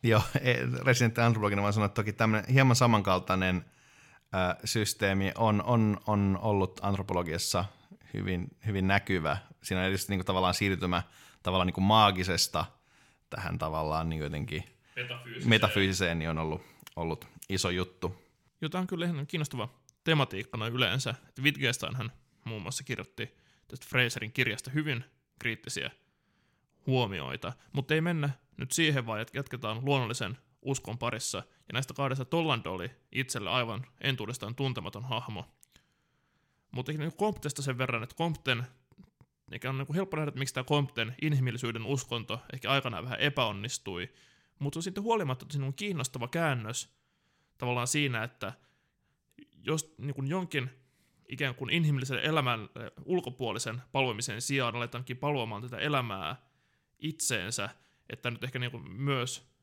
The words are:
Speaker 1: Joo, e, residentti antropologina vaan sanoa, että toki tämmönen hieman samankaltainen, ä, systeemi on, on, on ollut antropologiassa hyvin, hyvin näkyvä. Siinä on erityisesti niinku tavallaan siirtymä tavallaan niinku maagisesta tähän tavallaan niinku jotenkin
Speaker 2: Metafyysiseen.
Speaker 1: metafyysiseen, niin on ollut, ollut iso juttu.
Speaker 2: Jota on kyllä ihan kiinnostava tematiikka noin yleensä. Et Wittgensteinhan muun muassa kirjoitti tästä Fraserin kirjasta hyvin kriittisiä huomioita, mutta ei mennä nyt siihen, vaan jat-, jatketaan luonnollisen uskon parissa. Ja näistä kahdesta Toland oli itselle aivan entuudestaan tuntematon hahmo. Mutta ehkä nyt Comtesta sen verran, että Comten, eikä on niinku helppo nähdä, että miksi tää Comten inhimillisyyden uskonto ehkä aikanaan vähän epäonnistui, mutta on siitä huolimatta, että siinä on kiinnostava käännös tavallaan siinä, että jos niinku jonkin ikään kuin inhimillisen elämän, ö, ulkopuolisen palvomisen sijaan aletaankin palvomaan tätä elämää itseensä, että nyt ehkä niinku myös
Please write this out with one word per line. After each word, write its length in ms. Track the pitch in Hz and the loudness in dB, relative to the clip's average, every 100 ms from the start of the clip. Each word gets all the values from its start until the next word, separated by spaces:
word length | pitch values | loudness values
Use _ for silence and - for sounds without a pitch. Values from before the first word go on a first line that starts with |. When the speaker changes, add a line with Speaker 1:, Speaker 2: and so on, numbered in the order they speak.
Speaker 1:
Joo, 200 | 120 110 - 139 | 6 6 4 2
e, 140 | 123 123 123 123 | 2 2 2 0
residentti 360 | - 120 120 117 | 4 6 6 4
antropologina 420 | 117 110 104 101 | 4 4 4 2
vaan 100 | 101 | 2
sanoa, 140 | 104 104 | 4 2
että 160 | - | 2
toki 100 | 104 | -2
tämmönen 340 | 101 110 107 104 | 2 4 4 4
hieman 240 | 131 135 123 | 6 8 8
samankaltainen, 880 | 123 110 98 92 92 92 92 92 - _ _ - - - _ | 8 6 6 2 4 2 4 2 -2 _ _ -20 -20 -20 _
ä, 220 | 95 90 82 | 0 0 0
systeemi 680 | - 113 104 - 98 95 98 - | -2 0 0 2 2 4 2 2
on, 260 | 110 104 | 4 4
on, 380 | - 120 110 104 - | 4 4 6 2 2
on 320 | 104 101 95 | 4 4 4
ollut 380 | 110 104 95 - | 2 2 2 0
antropologiassa 840 | 101 98 95 90 87 82 - 90 92 - _ - - | -2 -2 0 -2 0 -2 0 0 -2 -6 _ -20 -10
hyvin, 340 | - 98 90 90 - 113 | -6 -2 -2 -4 -6 -2
hyvin 200 | 98 95 | 2 4
näkyvä. 500 | 98 - 92 78 80 - - | 4 4 0 2 -2 -4 -16
Siinä 180 | - 95 | -4 0
on 40 | |
erityisesti 280 | 95 95 - | 0 0 -2
niinku 120 | 98 | -2
tavallaan 300 | 92 92 92 | 0 2 4
siirtymä 480 | 90 101 92 92 90 - - - - | 4 2 2 2 0 -2 -14 -20 -8
tavallaan 240 | - 92 90 | 0 2 2
niinku 140 | 92 | 4
maagisesta 840 | 95 110 104 92 90 85 - 85 78 - _ _ _ _ _ | 6 8 8 6 0 2 2 0 -4 -8 _ _ _ _ _
tähän 280 | - 92 85 | -8 -6 -4
tavallaan 500 | 80 78 78 78 82 | -2 -2 -2 0 -2
niinku 160 | 80 | -2
jotenkin 400 | 73 76 - 76 - _ _ - | -4 -4 -4 -6 -8 _ _ -12
Speaker 2:
Metafyysiseen. 520 | 123 123 - - 120 | -10 -10 -12 -4 4
Speaker 1:
metafyysiseen, 680 | 110 110 104 95 92 92 82 | 6 6 4 4 4 2 2
niin 120 | 80 | 0
on 80 | 80 | -2
ollut, 240 | 80 78 - - - - | -2 -4 -8 -20 -16 -6
ollut 320 | 82 78 - - - | -6 -6 -10 -20 -4
iso 220 | 95 92 | -2 0
juttu. 520 | 90 90 - 85 92 _ _ _ _ | 0 -2 -4 -8 -8 _ _ _ _
Speaker 2:
Jota 180 | 156 185 | -4 -2
on 80 | 185 | -4
kyllä 200 | 175 175 | -2 -2
ihan 200 | 160 147 | -2 -4
kiinnostava 420 | 180 151 127 110 - _ _ | -4 -4 -4 -6 -8 _ _
tematiikka 540 | - 156 131 95 107 113 | 4 4 4 0 -6 -6
noin 140 | 110 | -4
yleensä. 420 | 120 117 113 127 117 - | 2 2 2 -2 -6 -10
Et 140 | - | 0
Wittgensteinhan 720 | 139 143 135 120 - 127 110 - _ _ | 0 2 -2 -2 -6 -6 -8 -10 _ _
muun 180 | - 110 | -12 -10
muassa 220 | 87 127 | -8 -10
kirjoitti 520 | 135 110 95 - 113 _ _ _ _ | -8 -10 -10 -10 -12 _ _ _ _
tästä 180 | - - | -18 -6
Fraserin 440 | 127 120 117 110 | 0 0 -2 -8
kirjasta 380 | - 123 101 - | -2 0 0 -4
hyvin 340 | 139 151 120 - _ _ _ | -4 -4 -6 -8 _ _ _
kriittisiä 520 | 120 110 - - 67 - _ _ _ _ _ _ _ _ - | -4 -4 -6 -6 -6 -10 _ _ _ _ _ _ _ _ -2
huomioita, 680 | 127 117 95 67 67 - - - | 0 0 -2 -6 -6 -8 -10 -8
mutta 220 | 139 131 | -6 0
ei 60 | 156 | 0
mennä 300 | 165 165 143 135 _ - | 0 0 -2 -4 _ -12
nyt 160 | 123 | -4
siihen, 340 | - 160 139 117 | 2 2 2 -2
vaan 140 | 107 | -4
jat-, 140 | 113 | -6
jatketaan 500 | 120 143 117 113 110 | -8 -8 -6 -6 -4
luonnollisen 540 | 131 139 120 123 104 113 _ _ | 2 2 2 -4 -6 -8 _ _
uskon 360 | - 135 - 120 | -4 -4 -4 -4
parissa. 400 | 117 113 - 95 | -4 -4 -6 -6
Ja 340 | - _ _ | -8 _ _
näistä 220 | 117 135 | -6 -6
kahdesta 300 | - 139 131 | -4 -2 -2
Toland 420 | 127 170 160 117 - | -2 0 2 0 -2
oli 240 | 92 95 - _ | -6 -8 -12 _
itselle 380 | - 127 - 101 | -4 -4 -4 -2
aivan 360 | 123 117 107 127 _ | -2 -2 -4 -8 _
entuudestaan 540 | 135 131 104 127 104 | -4 -2 -4 -6 -8
tuntematon 500 | 120 135 110 98 101 | -4 -2 -2 -6 -8
hahmo. 440 | 127 123 120 104 - _ _ _ _ _ _ _ _ _ _ _ _ | -6 -6 -6 -10 -10 _ _ _ _ _ _ _ _ _ _ _ _
Mutta 220 | - 127 | -8 -6
ehkä 120 | 156 | -4
nyt 120 | 135 - | -6 0
Comtesta 460 | 214 - 151 143 | -2 -2 -6 -6
sen 160 | 139 123 | -4 -2
verran, 240 | 131 120 | -2 -2
että 120 | 107 | -6
Comten, 520 | - 165 156 135 120 123 _ _ _ - _ - _ - | -2 -2 -2 -2 -2 -2 _ _ _ -20 _ -20 _ -14
eikä 180 | - 131 | -8 -4
on 80 | 135 | -4
niinku 160 | 139 | -2
helppo 220 | 156 190 156 | -2 -2 -2
nähdä, 120 | 151 | -4
että 100 | 131 | -2
miksi 160 | 135 | -4
tää 100 | - | -4
Comten 500 | 123 147 139 - 113 123 | 0 2 2 -2 -4 -2
inhimillisyyden 600 | 156 147 127 113 120 113 | 0 2 2 0 -4 -4
uskonto 580 | 117 135 - 120 113 113 - | -2 -4 -2 -6 -6 -10 -10
ehkä 180 | 127 - | -8 0
aikanaan 340 | 139 131 101 | 0 0 -6
vähän 160 | 123 117 | -6 0
epäonnistui, 920 | 143 135 117 101 107 - - 90 87 _ _ _ _ _ | 0 2 -2 -2 -6 -8 -8 -8 -8 _ _ _ _ _
mutta 200 | 139 160 | -6 -4
on 40 | |
siitä 180 | 175 190 | -6 -4
huolimatta, 440 | 208 226 160 127 | 0 0 0 -4
että 80 | - | -4
siinä 140 | 143 135 | -4 -4
on 80 | |
kiinnostava 540 | 139 208 175 123 131 120 | -4 -4 -4 -4 -4 -4
käännös 680 | - 165 127 107 120 - _ _ _ _ _ _ _ | 0 0 0 -4 -8 -8 _ _ _ _ _ _ _
tavallaan 280 | 123 123 120 | -2 0 0
siinä, 380 | 151 143 120 | 2 2 0
että 280 | 117 _ 98 - _ _ _ _ _ _ _ - - _ | -4 _ -12 -12 _ _ _ _ _ _ _ -20 -20 _
jos 320 | 127 156 - - | -4 -4 -4 -10
niinku 240 | 143 139 | -8 -4
jonkin 480 | 135 175 180 151 127 - _ _ _ _ _ | -2 -2 -2 -4 -4 -10 _ _ _ _ _
ikään 260 | 127 139 | -4 -4
kuin 160 | 120 131 | -4 0
inhimillisen 480 | 170 160 143 131 170 | 2 4 2 0 -2
elämän, 500 | - 156 127 117 107 - | 2 2 2 0 -4 -12
ö, 140 | 117 - | -14 -14
ulkopuolisen 800 | - 120 - 123 120 101 117 113 - | -2 -2 -2 -6 -4 -4 -4 -8 -4
palvomisen 500 | 139 131 113 123 110 | 0 0 0 -4 -6
sijaan 340 | 117 139 120 117 | -2 0 0 -2
aletaankin 400 | 117 120 123 127 | -6 -8 -10 -4
palvomaan 460 | 143 147 113 104 | -2 0 -2 -6
tätä 160 | 120 120 | -8 -4
elämää 580 | 151 147 120 95 78 117 _ _ _ _ _ _ | 0 0 0 -4 -6 -8 _ _ _ _ _ _
itseensä, 720 | 151 156 - 117 92 117 101 - _ _ _ | -8 -4 -2 0 -2 -4 -6 -8 _ _ _
että 200 | 113 123 | -8 -6
nyt 140 | 120 | -6
ehkä 140 | 127 127 | -6 -4
niinku 200 | 123 117 | -6 -8
myös 760 | 113 95 139 135 123 - _ _ | -14 -6 -2 0 -2 -6 _ _